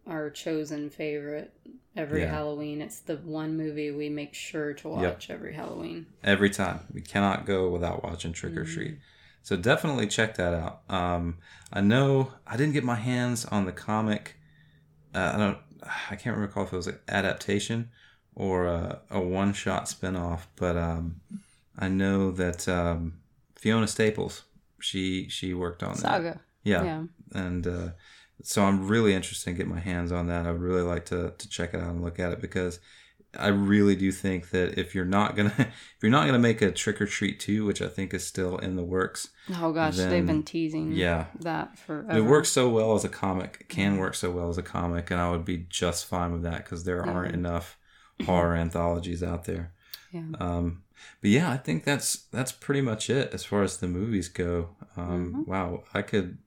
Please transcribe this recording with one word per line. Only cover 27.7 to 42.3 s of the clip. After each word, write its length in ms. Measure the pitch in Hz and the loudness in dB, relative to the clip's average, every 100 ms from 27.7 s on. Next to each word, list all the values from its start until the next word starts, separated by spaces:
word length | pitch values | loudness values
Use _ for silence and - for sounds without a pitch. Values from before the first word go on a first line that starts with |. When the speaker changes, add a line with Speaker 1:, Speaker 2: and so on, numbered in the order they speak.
| 87 87 85 - - _ _ | -4 -6 -10 -20 -20 _ _
Speaker 2:
so 220 | - - | -4 2
I'm 240 | 98 98 95 | 4 4 4
really 260 | 113 110 | 4 6
interested 360 | 92 87 - - | 4 0 -6 -6
in 80 | 87 | -4
getting 160 | 90 | -4
my 80 | 85 | -4
hands 320 | 90 87 87 | -2 -2 0
on 140 | 87 85 | 0 0
that. 180 | 85 85 | 0 -2
I'd 60 | 85 | -2
really 200 | 90 90 | 2 2
like 220 | 87 85 - | 2 -2 -2
to, 240 | 90 87 - | -4 -4 -8
to 120 | - | -12
check 240 | - 87 | -6 -4
it 80 | 87 | -4
out 80 | 85 | -4
and 120 | 85 | -4
look 160 | 85 85 | -4 -2
at 120 | 90 | -4
it 80 | 87 | -4
because 400 | 92 95 90 85 - - - _ - - | -4 -2 -2 -4 -16 -20 -20 _ -18 -2
I 120 | 101 | 2
really 480 | 101 98 104 101 95 | 4 6 8 8 6
do 160 | 95 | 2
think 380 | 95 98 90 85 | 0 -2 -2 0
that 260 | 92 90 92 | 2 2 0
if 160 | 90 95 | -2 -2
you're 80 | |
not 320 | 90 98 104 101 | 2 4 4 4
gonna, 180 | 104 - | 2 4
<laughs> 40 | |
if 380 | 120 - - _ | 0 0 -20 _
you're 80 | 107 | 4
not 140 | 139 147 | 6 6
gonna 140 | 123 | 6
make 220 | 120 110 | 6 6
a 100 | 101 | 4
Trick 300 | 87 - 101 | 4 -2 0
or 40 | 104 | -2
Treat 360 | - 98 - | 0 -2 -2
two, 240 | - 104 107 | -2 0 2
which 160 | 95 | 0
I 80 | 95 | -2
think 240 | - 95 | -4 -4
is 120 | 92 - | -4 -4
still 320 | - 90 90 | -2 -2 -2
in 180 | 95 92 | -2 -4
the 60 | 87 | 0
works. 420 | 92 95 - - _ - 180 | 0 0 -2 -12 _ -8 -2
Speaker 1:
Oh 140 | 165 | 0
gosh, 240 | 160 156 180 | 2 0 2
they've 120 | 185 | 2
Speaker 2:
then, 160 | 180 170 | 4 4
Speaker 1:
been 180 | 156 | 2
teasing 500 | 151 170 160 156 156 | 0 -4 -2 -2 -2
Speaker 2:
yeah. 320 | 160 - 80 160 - | 2 2 2 -2 -8
Speaker 1:
that 360 | 165 160 - - | -6 -4 -6 -12
forever. 400 | - 151 - - | -10 -8 0 2
Speaker 2:
It 40 | |
works 260 | 110 | 8